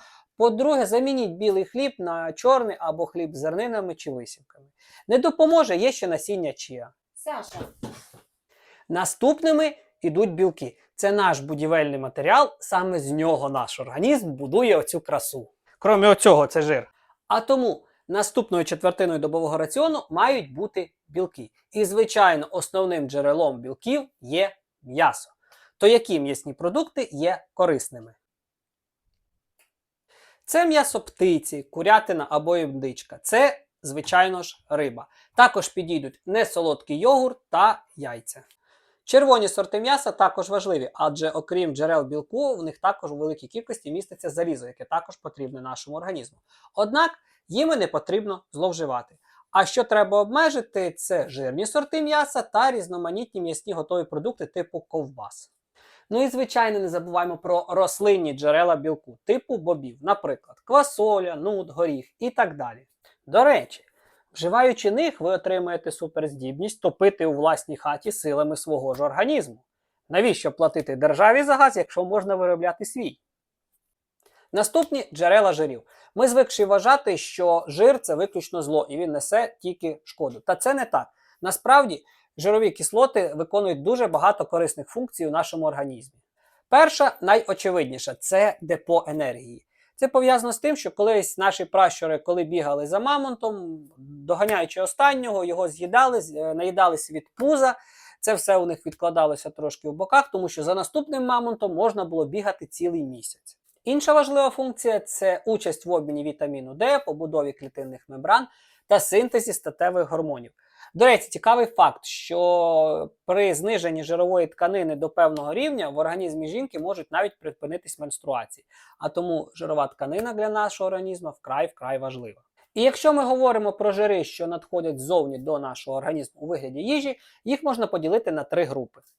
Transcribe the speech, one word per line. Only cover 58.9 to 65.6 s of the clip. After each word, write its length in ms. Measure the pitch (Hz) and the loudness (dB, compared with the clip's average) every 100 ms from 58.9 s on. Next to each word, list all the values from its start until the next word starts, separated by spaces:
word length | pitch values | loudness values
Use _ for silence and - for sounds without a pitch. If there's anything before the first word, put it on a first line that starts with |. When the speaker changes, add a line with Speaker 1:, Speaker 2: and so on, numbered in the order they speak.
| 156 - 117 - | -6 -8 -12 -2
Speaker 1:
типу 320 | 247 - 233 | -2 -2 -6
бобів, 400 | 160 160 135 123 | -2 -4 -4 -10
наприклад, 560 | 151 202 - - _ - | -4 -2 -2 -8 _ -20
квасоля, 720 | - 269 277 - 214 202 180 156 | 2 2 2 2 2 2 -2 -6
нут, 340 | 180 202 160 | -4 -6 -6
горіх 360 | 135 170 139 - - | -2 -2 -2 -8 -10
і 100 | 240 | -8
так 280 | 247 208 147 | -2 -2 -2
далі. 300 | 123 113 _ _ _ _ - | -12 -14 _ _ _ _ 0
До 180 | 185 | 4
речі, 400 | 277 233 135 - _ _ _ _ _ | 6 4 0 -16 _ _ _ _ _
вживаючи 580 | - 165 226 254 240 208 | -6 0 4 4 4 0
них, 300 | 226 330 - | 0 -2 -2
ви 100 | 165 | -4
отримаєте 600 | 185 185 185 | -2 -2 -4